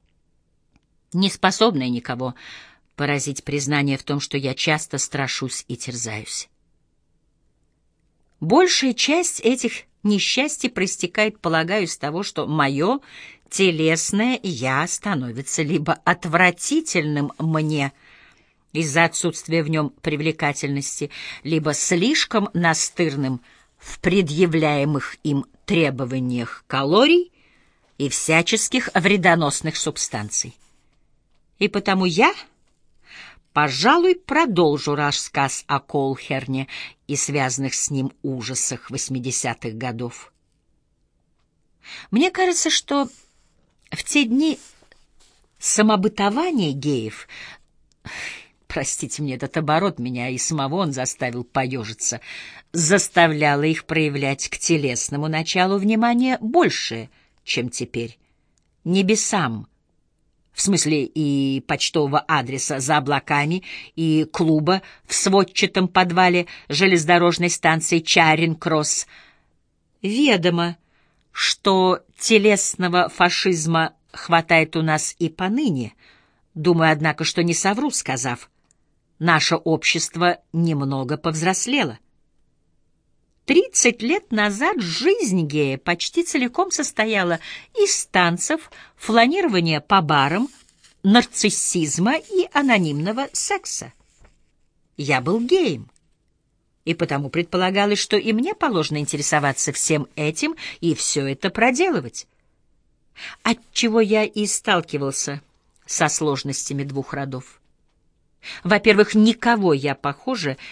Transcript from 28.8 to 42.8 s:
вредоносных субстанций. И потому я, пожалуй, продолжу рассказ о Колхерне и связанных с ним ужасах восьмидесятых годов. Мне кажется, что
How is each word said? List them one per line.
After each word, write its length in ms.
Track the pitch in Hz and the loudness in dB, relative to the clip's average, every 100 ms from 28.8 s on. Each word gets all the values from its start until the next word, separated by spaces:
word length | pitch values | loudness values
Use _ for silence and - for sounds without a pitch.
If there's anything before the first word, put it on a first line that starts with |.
| - | -2
вредоносных 840 | 190 180 196 175 170 147 - 156 - | 0 2 4 4 4 2 -2 -6 -6
субстанций. 800 | 156 147 - 110 104 - - - _ _ _ _ _ _ _ _ _ - | -6 -6 -6 -8 -6 -8 -8 -12 _ _ _ _ _ _ _ _ _ -4
И 100 | 202 | -2
потому 360 | 202 202 190 | -2 -2 0
я, 300 | 185 160 285 403 - _ _ _ _ _ _ - - - _ | 0 4 2 2 -8 _ _ _ _ _ _ -20 -20 -20 _
пожалуй, 600 | - 147 131 202 330 359 | 0 0 2 4 4 4
продолжу 800 | 359 - 302 320 180 160 143 147 | 2 0 0 2 4 2 2 -2
рассказ 720 | 147 143 - - - 139 - - | -2 0 -2 -4 -2 -2 -2 -4
о 140 | 139 | -4
Колхерне 880 | - 147 135 131 - 135 127 131 135 - - - - | -2 -2 -2 -4 -6 -6 -4 -6 -6 -10 -16 -16 -8
и 100 | 139 | -6
связанных 580 | - 143 131 123 135 | -2 -2 -2 -2 -4
с 160 | - - | -4 -4
ним 220 | 139 135 - | -2 -4 -6
ужасах 680 | 143 131 113 127 - 123 - | -8 -6 -6 -6 -6 -6 -10
восьмидесятых 840 | 135 - 131 127 123 135 117 120 110 | -10 -6 -6 -6 -4 -4 -6 -8 -8
годов. 560 | 127 117 120 - - _ _ _ _ _ _ _ _ _ _ _ _ _ _ _ - - - | -8 -8 -10 -12 -20 _ _ _ _ _ _ _ _ _ _ _ _ _ _ _ -20 -20 -2
Мне 200 | 220 359 | 2 2
кажется, 380 | 359 370 349 330 | 2 0 0 0
что 400 | - | -2